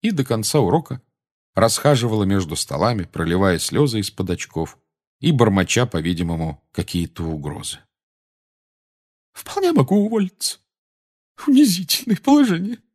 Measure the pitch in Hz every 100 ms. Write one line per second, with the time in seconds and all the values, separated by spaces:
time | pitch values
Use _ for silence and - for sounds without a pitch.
0 | 220 180 131 113 107 156 101 160 - 127
1 | _ _ _ _ _ - 113 - 143 135
2 | 120 110 98 98 82 82 - 71 104 113
3 | 82 - 82 87 98 85 - - 143 113
4 | 101 - 92 87 - - 80 - _ _
5 | _ _ 147 147 113 98 90 - 123 82
6 | 80 85 85 82 80 76 _ - - 90
7 | 82 - 82 78 73 73 - - _ _
8 | _ _ _ _ _ _ _ _ _ _
9 | _ _ _ - - - 370 320 127 202
10 | 208 220 185 _ - - _ _ _ _
11 | _ _ _ _ - 269 285 175 175 -
12 | - 202 - 294 262 170 196 240 _